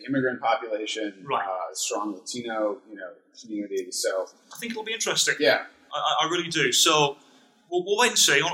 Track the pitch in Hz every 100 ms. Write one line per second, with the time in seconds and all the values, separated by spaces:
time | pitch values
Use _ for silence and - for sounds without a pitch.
0 | 131 139 127 123 135 113 117 107 104 110
1 | 107 95 123 120 98 92 92 95 - 110
2 | 104 92 - 120 117 110 107 98 110 101
3 | 92 - _ - 113 104 98 95 90 -
4 | 90 95 90 - - - 233 220 220 226
5 | 190 160 147 127 143 107 - - - 151
6 | 156 143 160 175 170 160 127 - 170 151
7 | 143 - _ - _ _ _ 180 180 202
8 | 240 - - 143 165